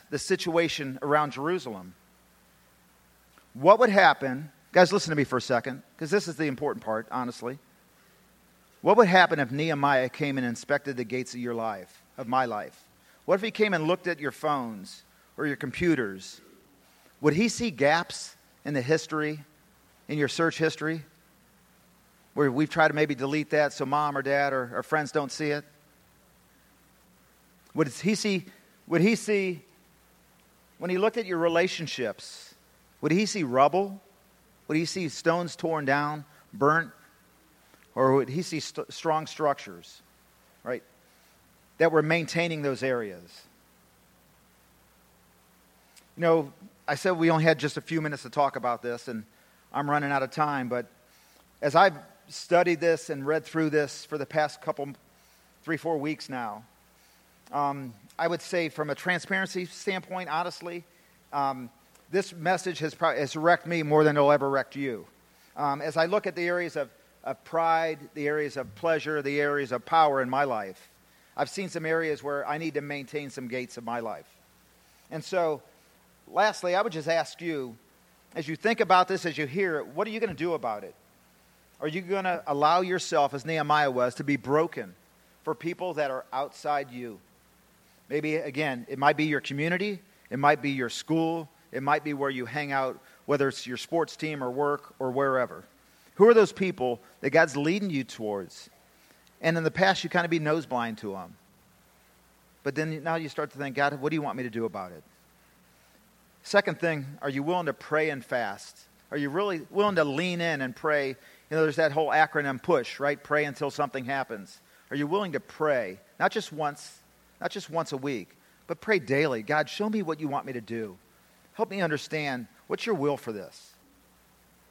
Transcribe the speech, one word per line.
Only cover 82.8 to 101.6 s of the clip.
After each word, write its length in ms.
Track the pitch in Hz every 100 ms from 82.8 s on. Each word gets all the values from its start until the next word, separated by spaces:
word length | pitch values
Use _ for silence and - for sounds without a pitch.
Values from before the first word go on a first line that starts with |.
yourself, 540 | 185 180 - 160 139
as 100 | 143
Nehemiah 460 | 123 160 147 151 147
was, 240 | 127 123 -
to 80 |
be 120 | 139 143
broken 580 | 123 147 165 135 98 90 _ _ _ _
for 120 | -
people 400 | 151 165 175 180
that 160 | 151 143
are 140 | 131 -
outside 580 | 131 143 - 151 143 139
you? 300 | 123 120 95 _ _ _ _ _ _ _ _ -
Maybe, 280 | 147 151 156
again, 500 | 151 131 156 123 117
it 100 | 131
might 200 | 143 151
be 80 | 156
your 140 | 143
community, 600 | - 139 160 175 208 190 - _ -
it 80 | 127
might 240 | 143 151
be 80 | 143
your 180 | 139 120
school, 600 | - - 160 165 165 156 _ _
it 120 | 131
might 200 | 135 151
be 120 | 151
where 160 | 143 139
you 160 | 131 117
hang 260 | 139 143
out, 260 | 139 131 - - - -
whether 220 | 139 135
it's 180 | - -
your 100 | 123
sports 400 | - 165 156 -
team 260 | 156 147
or 80 | 127
work 440 | 127 143 143 - -
or 120 | 131
wherever. 540 | 127 139 131 120 82 - _ _ _ _
Who 120 | - 220
are 80 |
those 180 | 226 196
people 480 | - 190 143 127 117 - _
that 100 | 143
God's 260 | 151 165 135
leading 340 | 151 202 196
you 140 | 143
towards? 680 | 123 - 107 101 87 - - _ _ _ _ _ _ _
And 160 | 165 165
in 60 |
the 80 | 160
past, 320 | - 190 185
you 80 | 170
kinda 180 | 180 170
be 120 | 165
nose 260 | 151 160 143
blind 320 | 123 117 110
to 180 | 107 95
'em. 200 | 87 - _ _